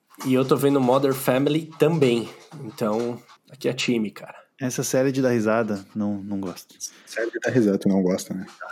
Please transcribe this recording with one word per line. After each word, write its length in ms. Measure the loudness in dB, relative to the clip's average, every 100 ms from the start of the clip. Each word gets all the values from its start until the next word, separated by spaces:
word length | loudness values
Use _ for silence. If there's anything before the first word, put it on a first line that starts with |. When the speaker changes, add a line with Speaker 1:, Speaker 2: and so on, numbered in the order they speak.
| _ -10
Speaker 1:
e 80 | 0
eu 120 | 2
tô 120 | 4 4
vendo 240 | 4 4
Modern 320 | 4 4 2
Family 600 | 0 0 2 2 0 -4 0
também. 520 | 2 4 2 2 -2 -12 -20 -16
Então, 560 | -16 -6 -2 -2 -4 -8 -14 -20 _
aqui 180 | -6 -6
é 40 |
time, 400 | -4 -2 0 -2
cara. 320 | -6 -18 -20 _ _
Speaker 2:
Essa 240 | -6 -4
série 260 | -2 0 2
de 100 | 2
dar 100 | 2
risada, 540 | 2 2 2 0 -4 -6 -6
não, 200 | -4 -4
não 160 | -6 -6
gosto. 380 | -8 -10 -18 -16 -16 -16 -14
Speaker 3:
Série 220 | -8 -6
de 100 | -4
dar 100 | 0
risada, 260 | 2 4 2
tu 120 | 2
não 120 | 2
gosta, 300 | 2 0 -4
né? 140 | -10 -12 -14 -16